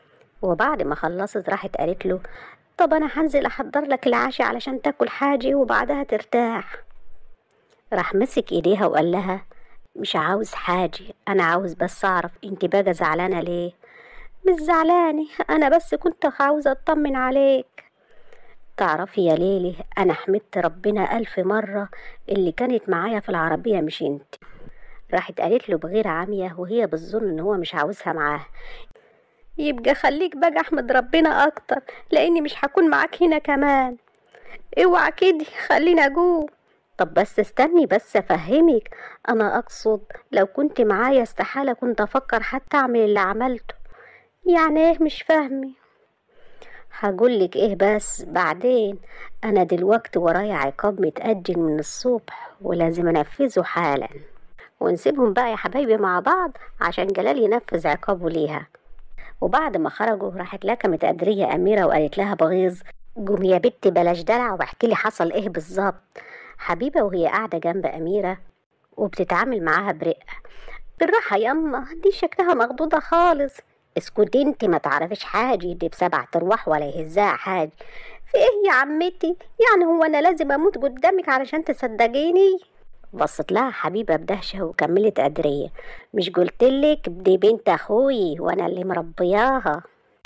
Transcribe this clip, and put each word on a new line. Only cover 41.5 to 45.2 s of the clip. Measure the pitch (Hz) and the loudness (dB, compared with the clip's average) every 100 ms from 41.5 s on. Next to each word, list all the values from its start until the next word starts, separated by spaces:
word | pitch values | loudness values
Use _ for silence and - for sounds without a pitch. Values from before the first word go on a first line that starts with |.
| 269 277 | -2 -2
كنت | 240 247 226 | -2 -2 -2
أفكر | 208 269 269 233 | 0 -2 0 -2
حتى | - 262 - 294 | -2 -6 -2 0
أعمل | 262 240 | 2 2
اللي | 214 202 | 4 2
عملته." | 190 214 254 240 - - - - - - _ _ 359 | 0 0 -2 -4 -8 -14 -16 -18 -20 -20 _ _ 2
"يعني | 339 320 302 330 | 4 4 4 4
إيه؟ | 320 | 4
مش | 320 - | 0 0